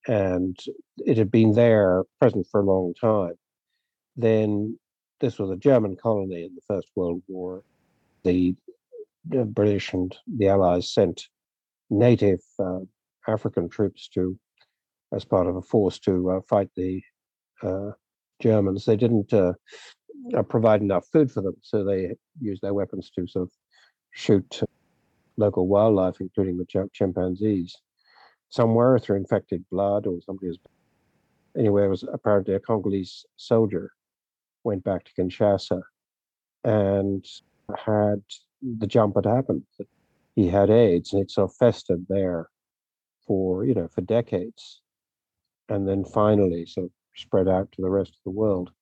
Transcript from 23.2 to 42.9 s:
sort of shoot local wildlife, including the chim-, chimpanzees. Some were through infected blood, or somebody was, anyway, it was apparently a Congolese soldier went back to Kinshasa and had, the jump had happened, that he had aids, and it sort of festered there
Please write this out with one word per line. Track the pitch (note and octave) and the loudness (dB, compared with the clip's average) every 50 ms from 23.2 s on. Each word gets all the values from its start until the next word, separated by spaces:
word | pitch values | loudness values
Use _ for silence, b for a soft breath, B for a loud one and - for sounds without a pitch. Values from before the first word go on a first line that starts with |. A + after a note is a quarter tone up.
| F2+ F2 | -8 -6
sort | - F#2+ F2+ | -6 -6 -6
of | F#2 _ _ _ _ b b b b b b _ _ | -6 _ _ _ _ b b b b b b _ _
shoot | _ - - - A3 G3 C3+ _ - - - - _ _ _ _ _ _ _ _ _ _ _ _ _ | _ -8 2 4 4 4 4 _ -8 -8 -8 -10 _ _ _ _ _ _ _ _ _ _ _ _ _
local | - G#2+ G#2 - G2+ F2+ F#2 | 0 0 0 0 0 0 2
wildlife, | G2+ G2+ G#2+ A2+ G#2+ G2 F#2 F#2 F2 _ | 4 4 4 4 4 2 0 -2 -4 _
including | F#2+ F#2 _ - G2 F#2 F2+ F2+ | -12 -10 _ -4 -2 -2 -2 -6
the | F2+ | -8
chim-, | _ - G2 F#2+ G2+ _ | _ -4 -4 -4 -4 _
chimpanzees. | - G#2 F#2+ F2 F#2 F2+ F2+ F2+ F#2+ G#2 A2 G#2 F#2+ E2+ F2 - - _ _ _ b b b b b b b b b _ _ | -4 -4 -2 -2 -2 -4 -4 -4 -2 -2 -2 0 -2 -4 -6 -12 -20 _ _ _ b b b b b b b b b _ _
Some | - - A#2+ A2+ A2+ | -2 0 0 2 4
were | A2+ A#2+ B2+ C3 B2 | 4 4 4 2 2
through | - - G2+ G2 | 0 0 -2 -2
infected | F#2+ - - G2+ - _ G2+ E2+ F2+ _ | -2 -2 -2 -4 -2 _ -8 -8 -8 _
blood, | - F#2 G2+ G2+ G2+ G#2 - G#2+ | -6 -4 -2 0 -2 -2 -2 -4
or | F2+ F2 | -8 -8
somebody | - - G2 F#2+ F#2+ F2+ | -8 -12 -14 -10 -10 -10
was, | E2 F2+ _ - _ _ _ _ _ _ _ _ _ _ _ _ _ _ _ _ _ D#3+ | -10 -10 _ -20 _ _ _ _ _ _ _ _ _ _ _ _ _ _ _ _ _ 0
anyway, | B2 G#2+ G2+ G2+ G2+ | 0 2 2 2 2
it | G2 | 2
was | F#2+ F2+ - - - | 0 -4 -6 -10 -12
apparently | - _ A2+ G#2 G2+ F#2 G#2 F#2+ | -6 _ 0 0 0 0 0 -4
a | G2 | -4
Congolese | - - A#2 G#2+ F#2 G#2 G2 G2 F#2 F2+ - - - _ _ | -2 -2 -4 -2 -2 -2 -4 -4 -6 -8 -12 -20 -20 _ _
soldier | _ - - A#2+ A2+ A2+ G#2 G#2 E2+ D2+ - _ _ _ _ _ _ _ _ _ _ _ _ _ _ _ | _ -2 0 2 2 2 2 -2 -6 -8 -8 _ _ _ _ _ _ _ _ _ _ _ _ _ _ _
went | A#2 G#2 F#2+ F#2 | -6 -6 -4 -4
back | G#2+ F#2+ F2+ _ | -4 -6 -6 _
to | - _ - | -10 _ -4
Kinshasa | F#2 F#2 - - A2 G#2 G2+ F#2+ - - F#2 F2+ - - _ _ _ _ _ _ _ _ _ _ _ _ _ _ _ | -4 -4 -2 0 2 2 2 0 -2 -4 -6 -6 -6 -12 _ _ _ _ _ _ _ _ _ _ _ _ _ _ _
and | A#2+ A2 G#2+ G2+ G2 G2 G2+ G2 G2 G2 F#2+ - - - - _ _ _ _ _ - G#2 - - | 0 0 2 2 2 0 0 0 -2 -4 -4 -8 -12 -20 -20 _ _ _ _ _ -14 -14 -10 -4
had, | - G#2+ G#2 G#2 G#2 G#2 G2+ - _ - - _ _ _ _ | -2 0 2 2 2 0 -2 -6 _ -20 -20 _ _ _ _
the | - C3 A#2 A2 A2 G2+ | -10 -10 -6 -6 -6 0
jump | - B2 G#2+ G#2 F#2+ | 2 2 2 2 0
had | A2 F#2 | 0 0
happened, | G#2 A2 B2+ C3 - F#2 C#2 - _ _ _ | 0 0 0 0 -2 -4 -6 -6 _ _ _
that | G2 _ _ _ _ _ _ _ _ _ _ | -18 _ _ _ _ _ _ _ _ _ _
he | - G#2 F2 | 0 0 2
had | F2 G2+ G2+ G2 | 4 4 4 6
aids, | G#2+ A#2 A#2+ G#2 F2 F2 E2 - | 6 6 6 6 4 2 0 -2
and | - G2 | -2 -2
it | G2 - | -2 -2
sort | - - G2+ F#2 | -2 -2 -2 -2
of | - _ | 0 _
festered | B2+ A#2+ G#2+ - - _ F#2 E2+ F2+ F#2+ | 2 2 2 0 -4 _ -4 -4 -2 -4
there | F#2+ G2 G2 F#2 F2 E2+ E2 _ _ _ _ _ _ _ _ _ | -2 -2 -2 -2 -4 -6 -8 _ _ _ _ _ _ _ _ _